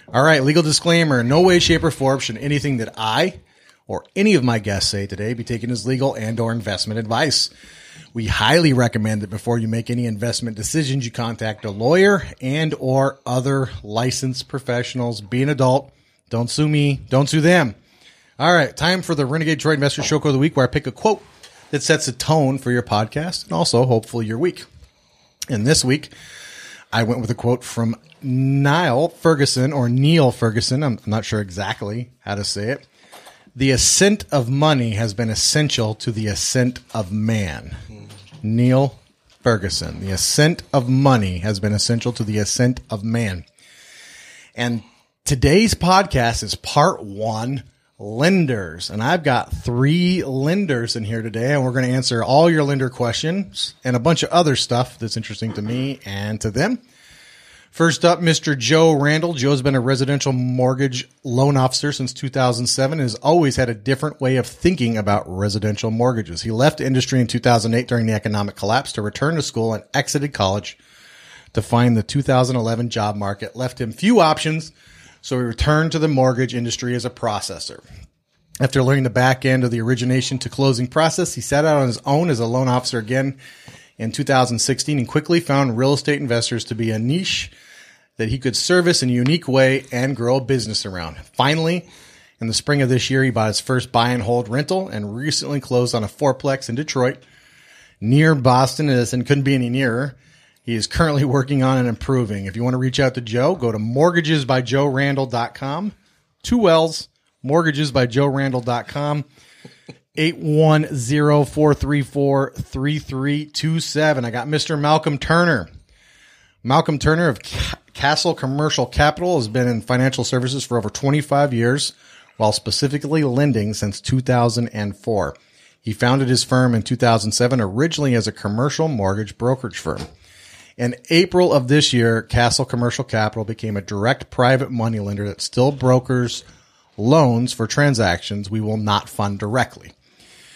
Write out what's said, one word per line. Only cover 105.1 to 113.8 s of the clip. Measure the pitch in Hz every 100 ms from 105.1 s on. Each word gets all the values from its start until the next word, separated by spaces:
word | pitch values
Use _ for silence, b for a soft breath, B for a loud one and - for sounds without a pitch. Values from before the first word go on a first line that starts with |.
| 139 131
dot | 120 117 -
com. | 135 151 208 - _ _ _ _
Two | - 240 196
L's, | 160 165 156 - _ _ _
mortgages | 127 156 160 139 151
by | 131 123
joe | 113 143
randall | 135 139 127
dot | 120 120 -
com, | 147 147 147 139 B B B B B B B _
eight | - 156 -
one | 151 151 156 156 156
zero | 143 117 147 147 147
four | 139 - 151
three | 139 135 147
four | 127 143 139 139 139 -
three | - 135 139 151
three | - 131 139 147
two | 147 - 156 160